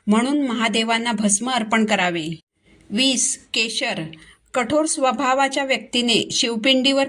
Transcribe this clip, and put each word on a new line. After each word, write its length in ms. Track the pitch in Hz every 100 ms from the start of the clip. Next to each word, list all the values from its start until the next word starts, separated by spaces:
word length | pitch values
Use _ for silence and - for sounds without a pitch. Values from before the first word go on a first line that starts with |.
| -
म्हणून 340 | 214 254 294
महादेवांना 680 | 269 226 226 226 226 233 233
भस्म 400 | 208 214 202 240
अर्पण 340 | 254 220 226 214
करावे. 420 | 202 180 170 156 160 _ _ _ _ -
वीस, 580 | 208 262 247 - - -
केशर. 500 | 247 226 - 254 196 160 - - - _
कठोर 320 | 262 233 302 320
स्वभावाच्या 800 | 320 262 247 269 262 269 277
व्यक्तीने 640 | 269 247 247 247 240 214 -
शिवपिंडीवर 760 | - 240 226 247 262 254 269